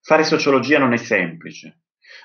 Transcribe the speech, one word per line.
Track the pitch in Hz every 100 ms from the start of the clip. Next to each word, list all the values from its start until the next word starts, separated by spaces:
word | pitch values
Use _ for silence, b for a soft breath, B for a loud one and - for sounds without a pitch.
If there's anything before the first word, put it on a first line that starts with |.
Fare | - 156
sociologia | 151 151 143 131 120 147
non | 135
è | 120
semplice, | - 104 87 82 90 82 82 _ _ _ B B